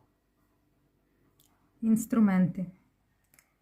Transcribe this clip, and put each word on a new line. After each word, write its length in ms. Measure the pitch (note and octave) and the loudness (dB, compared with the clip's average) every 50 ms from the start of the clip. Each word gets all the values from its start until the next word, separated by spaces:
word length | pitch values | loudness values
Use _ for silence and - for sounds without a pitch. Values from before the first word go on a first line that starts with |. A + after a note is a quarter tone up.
| _ _ _ _ _ _ _ _ _ _ _ _ _ _ _ _ _ _ _ _ _ _ _ _ _ _ _ _ _ _ _ _ _ _ _ _ | _ _ _ _ _ _ _ _ _ _ _ _ _ _ _ _ _ _ _ _ _ _ _ _ _ _ _ _ _ _ _ _ _ _ _ _
Інструменти. 880 | - A3 A3 A3 - - - A3+ G#3+ G3+ F#3+ F#3 F#3 F3 - G3 F3+ - - _ _ _ _ _ _ _ _ _ _ _ _ _ _ _ _ _ | -2 0 0 0 -2 -2 0 2 2 2 2 2 0 0 -2 -6 -12 -12 -14 _ _ _ _ _ _ _ _ _ _ _ _ _ _ _ _ _